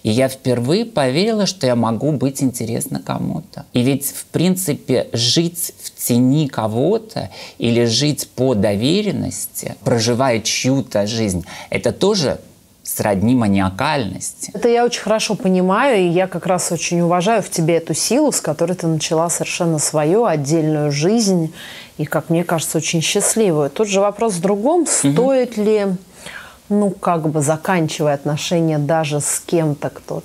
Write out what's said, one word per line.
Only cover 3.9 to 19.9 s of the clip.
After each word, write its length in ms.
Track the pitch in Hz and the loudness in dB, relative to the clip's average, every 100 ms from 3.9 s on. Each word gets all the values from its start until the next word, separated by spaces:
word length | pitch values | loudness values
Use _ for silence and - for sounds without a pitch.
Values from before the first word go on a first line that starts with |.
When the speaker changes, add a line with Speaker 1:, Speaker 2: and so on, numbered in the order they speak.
| - - | 0 -4
Speaker 1:
в 200 | - - | -10 -6
принципе, 800 | 139 175 185 147 139 - 123 - | 0 2 0 -2 -4 0 0 0
жить 580 | 117 117 165 170 175 - - | -2 0 0 0 -4 -8 -10
в 240 | - - - | -16 -8 0
тени 400 | 120 127 147 151 | 4 4 4 2
кого-то 840 | - 110 113 156 214 220 - 95 - - - | -2 -2 0 0 0 -4 -10 -10 -12 -18 -4
или 300 | 117 117 120 | 0 2 2
жить 420 | 110 147 147 - - | 2 0 -2 -6 -2
по 180 | 131 | 0
доверенности, 1200 | 110 104 101 127 190 208 127 98 - - - - - | 2 2 2 2 0 0 -2 -4 -6 -10 -10 -10 -6
проживая 580 | - 120 110 117 135 113 | -2 0 2 2 2 0
чью-то 680 | - - 127 135 - 104 104 | -2 -2 0 0 0 -2 -2
жизнь, 380 | 113 107 90 - - - | -2 -2 -2 -6 -14 -6
это 220 | - 120 | -2 -2
тоже 460 | - 190 202 131 76 - - _ _ | 0 0 2 0 -2 -10 -20 _ _
сродни 500 | - - 107 98 110 127 | -10 -2 0 2 2 4
маниакальности. 1120 | 107 98 95 95 139 147 101 - - - - | 4 2 0 0 -2 -2 -4 -6 -10 -12 -12
Speaker 2:
Это 140 | 202 240 | -2 2
я 160 | 233 | 4
очень 180 | 240 - | 2 0
хорошо 320 | 202 220 - 202 | -2 -2 0 -2
понимаю, 640 | 190 185 185 202 277 214 | 2 2 2 2 2 2
и 80 | 180 | 2
я 180 | 170 185 | 2 0
как 200 | 175 175 | -2 -2
раз 260 | 180 - | -2 -2
очень 280 | 170 - 175 | -4 -2 0
уважаю 400 | 170 180 185 226 | 2 2 2 0
в 60 | 185 | 0
тебе 280 | - 160 165 | 0 2 2
эту 180 | 165 | 0
силу, 380 | 156 - 240 294 | -4 0 2 2
с 80 | - | 0
которой 340 | - 147 170 | -2 -2 -2
ты 120 | 180 165 | 0 0
начала 420 | 160 - 160 170 | 0 0 0 0
совершенно 480 | - 156 - 170 156 | -2 -4 -2 0 0
свою 460 | - | 0